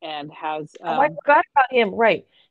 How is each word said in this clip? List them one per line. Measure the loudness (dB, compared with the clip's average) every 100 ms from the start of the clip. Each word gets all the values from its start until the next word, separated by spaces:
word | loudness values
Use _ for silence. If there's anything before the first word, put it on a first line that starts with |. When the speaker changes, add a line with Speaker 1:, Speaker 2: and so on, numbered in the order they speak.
Speaker 1:
and | -12 -12 -12
has, | -10 -8 -8 -10 -10
Speaker 2:
Oh, | -4
I | 0 0
Speaker 1:
um, | -2
Speaker 2:
forgot | 2 2 2 0
about | 2
him. | 0 0 2
Right. | 2 2 -4 _ _